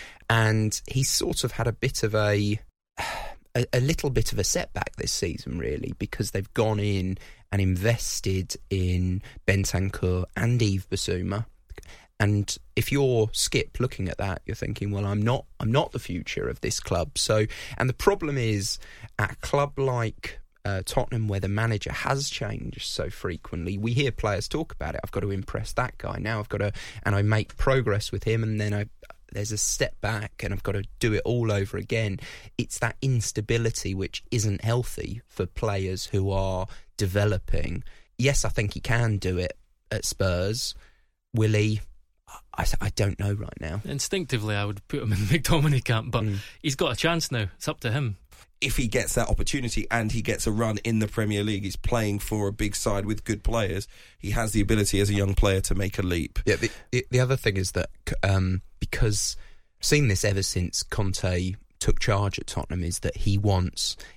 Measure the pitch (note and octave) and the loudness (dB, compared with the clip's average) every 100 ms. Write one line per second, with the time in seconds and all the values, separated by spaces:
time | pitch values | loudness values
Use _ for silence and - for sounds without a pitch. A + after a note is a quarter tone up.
0 | - - - A2+ A2 A2 G#2+ - - C3 | -16 -8 2 4 4 4 2 -2 -2 0
1 | C3+ - - - B2 - A#2 A2 C3+ - | 0 0 0 0 -2 0 -2 0 -2 0
2 | G#2+ G#2+ G#2 G#2 G2+ G#2+ - _ _ - | 0 2 2 2 2 -2 -6 _ _ -8
3 | - - - - - B2 A#2+ B2+ C3+ E3 | -6 -6 -8 -12 -6 -2 0 2 2 2
4 | D3 B2 - - F#2 - - - - - | 2 2 2 0 0 0 -2 -6 -6 -6
5 | - - - - - - A#1 D2 - - | -4 -2 -2 -4 -6 -4 -2 -4 -4 -6
6 | - - G#2+ G2 F#2+ - A2 G#2 G#2 G2 | -6 -4 -2 -4 -4 0 2 2 2 0
7 | F#2 F#2 - - - G2+ F#2 F2 G#2+ A#2 | 0 -4 -10 -20 -4 2 2 4 2 2
8 | - - - F#2+ F#2 - - G2 F2+ F2+ | 0 -4 -2 -2 -2 -6 -4 0 2 2
9 | F2+ F#2 - - - G2 F#2+ F2+ G2 - | 2 0 -4 -6 2 4 4 0 -2 0
10 | F#2 F2+ F2+ - A#2 B2 G#2+ F#2+ - G#2 | 0 0 -2 0 2 2 2 0 -2 -4
11 | - F2+ F#2 G2+ A2+ - - - - - | -2 -2 -2 -4 -6 -12 -20 -18 -18 -20
12 | - - G#2 G#2 G2+ - - - - C#3 | -12 -2 2 2 0 -6 -6 -2 0 2
13 | C3+ A#2+ G#2+ - - B2+ - - A#2+ - | 4 4 2 0 0 0 -2 -2 -2 -2
14 | F#2 - G2 F2+ - - - G#2+ G#2 G2+ | -6 -4 -4 -4 -6 -8 -6 -4 -2 -2
15 | G2+ G#2 A2 C3 - - A#2 C3 - B2+ | 0 0 2 0 -4 -6 0 2 0 -4
16 | - F2+ - - B1 - B1 - - F2+ | -6 -8 -6 -4 -4 -4 -4 -4 -2 -2
17 | D#2 - - G#2+ A2 - - - B2+ - | -2 -2 2 2 2 -4 -10 -2 -2 2
18 | - G3+ D#3 C#3 A2+ G#2 G2+ - - - | 4 4 2 0 0 0 -2 -6 -10 -16
19 | - - G2+ - - C#3+ C#3+ C#3 C3+ A#2+ | -10 -4 -4 -4 0 2 2 0 0 0
20 | A2+ - - - - _ G#2 F#2+ F#2 - | -2 -4 -12 -12 -16 _ -4 -4 -2 0
21 | - A#2 G#2+ G2 F#2+ G#2 A2+ G#2+ - - | 0 0 0 0 0 0 0 0 -2 -4
22 | C3+ C#3 C#3 - G#2+ G#2+ A2+ - - - | -2 -2 -2 -4 -4 -6 -8 -8 -6 -4
23 | D#2+ - - E2 - F2+ F2 G2+ A2+ A#2+ | -4 -4 -6 -6 -8 -6 -4 -2 0 2
24 | C#3 - A2 G2+ - D3+ E3 - - - | 0 0 0 0 -2 -4 -4 -6 -6 -6
25 | - - G2+ G2 - - A2 - B2 - | -6 -4 -2 -4 -4 -6 -4 -2 -4 -4
26 | - - G#2 A2+ G#2+ G#2 G2+ - - - | -6 -4 -4 -4 -4 -2 -2 -4 -10 -2
27 | G#2 G2+ G#2 G#2+ G2+ - - C3+ A2+ G#2 | 2 4 4 2 0 0 4 4 2 0
28 | - G#2 A2 A2+ A2 G#2+ G#2 G#2 A2 - | -2 -4 0 0 0 -2 -2 -2 -4 -10
29 | - - - - G#2 G#2+ - - - - | -20 -20 -12 -8 -4 -2 -2 0 -2 -2
30 | G#2 A2 A2+ - F#2+ G2 - G2+ G2 - | -4 -4 -6 -6 -6 -4 -2 -4 -4 -2
31 | A#2 G#2 - A#2+ A2+ G2+ G2 F#2 - A2+ | 0 2 2 0 2 0 0 -4 -2 -2
32 | A2 F#2+ - - - - A2+ - A#2 - | -2 -4 -10 -16 -10 -6 -6 -2 -4 0
33 | C3+ B2 - - G#2 A#2 A2+ - F#2+ F#2+ | 0 2 0 -2 0 0 0 -2 -4 -4
34 | F#2+ - - B2 G#2+ G2+ A2 A#2+ A#2+ - | -6 -8 -4 0 0 0 0 0 -2 -6
35 | - A2+ - - F2+ - A2 G2 F#2+ F#2 | -8 -10 -10 -6 -4 -2 -2 0 -2 -4
36 | - G2 G2 F#2+ F#2+ F#2 F#2+ - - - | -4 -2 0 2 0 -2 -6 -10 -12 -4
37 | G2+ G2+ G#2 - - - - F2+ - - | 0 2 2 2 2 0 0 -4 -8 -14
38 | - - B2+ C#3+ G#2+ - G2+ - - A2+ | -12 0 2 4 2 2 0 -2 0 2
39 | A2+ G2+ F#2 F2+ F2 - _ _ - A2 | 4 2 0 0 -2 -6 _ _ -6 -4
40 | - - F#2+ F2 F#2+ A#2+ - - - _ | -4 0 2 2 0 -2 -4 -8 -16 _
41 | _ _ _ G#2+ A2 G#2+ G#2+ G#2+ - - | _ _ _ 2 4 6 4 2 -4 -16
42 | _ _ - - - - - - G#2 - | _ _ -20 -20 -12 0 4 4 2 2
43 | G2+ - G2+ G2+ - - D#2 F#2+ G#2+ C#3 | 0 2 0 0 -4 -8 -6 -6 -6 -4
44 | - G3 D#3+ A#2+ G#2+ G#2 G#2 G2+ - C#3+ | -2 -2 0 -2 0 -2 -2 -6 -6 -4
45 | A2+ G2 G#2 D#3+ - E3 D3+ C3+ - A2+ | 0 0 2 2 4 4 6 4 2 0
46 | A2 A2+ G#2+ G2+ - - D#3 C3+ D#3 A2+ | 0 0 0 -2 -6 -6 -4 0 0 2
47 | D#3+ E3+ - B2 G2+ - - D3+ A#2+ B2 | 2 2 0 -2 -2 -4 -6 -4 -2 0
48 | B2+ F#2+ - - - - C3+ - - B2+ | -2 -4 -12 -20 -20 -4 0 2 2 2
49 | F#2+ - - - - C#3 A#2+ - - A#2 | 2 0 2 2 2 0 -2 -2 0 0
50 | G#2+ A2+ G#2+ G#2 - G#2 A2+ G#2+ A#2 A2 | 0 0 0 0 0 0 0 0 0 0
51 | G#2+ - G#2 G2+ G#2 G2 G2 - - A#2+ | 0 0 0 0 0 -2 -4 -2 0 2
52 | G#2+ G2+ - G#2+ G2 G#2 G#2 - A#2 G2+ | 2 0 -2 0 0 0 -2 0 0 0
53 | G2+ G#2+ - G#2+ - A#2 G2 F#2 - - | 0 -2 -2 -2 0 2 0 -2 -6 -12
54 | - - G2 A#2 A2 G#2+ G2+ A2 G2+ G2 | -20 -10 -2 0 2 2 4 4 4 4
55 | G2+ G2+ G2 G2 G2+ F#2+ - F#2 F#2+ - | 4 4 4 6 6 6 2 2 0 0
56 | F#2 F2 - - - G2 - - - B2+ | 0 0 -2 0 2 2 2 -4 -4 -2
57 | - B2+ B2+ C3+ A#2 F#2+ F#2+ - - - | 2 2 4 2 2 0 0 -2 -4 -6
58 | - - G2 F#2+ F#2 F#2 - - - - | -6 0 4 4 4 0 -4 -6 -2 2
59 | A2+ F#2+ - - - - - _ - D3 | 2 2 -2 -4 -10 -18 -20 _ 2 4
60 | C3 F#2+ G#2+ G2 F#2+ F#2 F2+ - - - | 6 4 2 0 0 0 -2 -2 -4 -2
61 | F#2+ F#2+ F#2 F2+ F#2 G2 - - - - | 0 0 0 0 -2 -4 -10 -2 4 4
62 | - G2+ G2+ - - - - F2+ E2+ - | 6 4 2 -2 -6 -6 -4 -2 -2 -2
63 | - - G#2+ G2 G2+ F#2 F2+ - - - | -2 2 2 4 4 4 2 -2 -4 -6
64 | - | -12